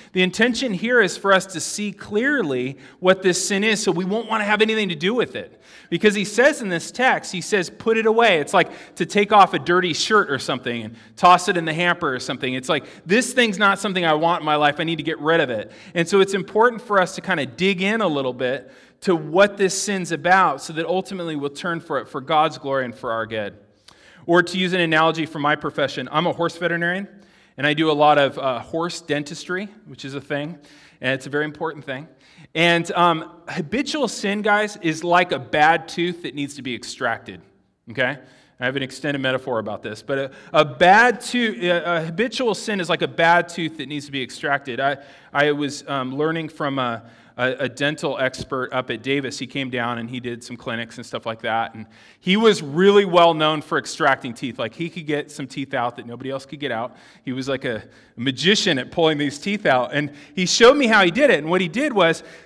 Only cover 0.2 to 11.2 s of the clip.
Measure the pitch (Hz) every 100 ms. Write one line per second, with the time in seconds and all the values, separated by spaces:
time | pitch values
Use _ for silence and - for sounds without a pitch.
0.2 | 185 180 240 226 262 180 226 247 185 -
1.2 | 196 190 190 156 - - 208 - - 208
2.2 | 269 277 165 127 127 139 - - 185 185
3.2 | 190 175 - 196 220 208 202 170 185 220
4.2 | 214 220 208 208 220 220 196 156 175 247
5.2 | 175 113 90 - _ - - 170 214 208
6.2 | 202 - 269 294 208 170 - - 254 180
7.2 | - 185 - 202 175 - 226 226 220 226
8.2 | 233 170 143 190 165 - - - 175 202
9.2 | 202 214 180 165 135 180 180 147 - 214
10.2 | 165 131 - 131 123 117 110 117 - -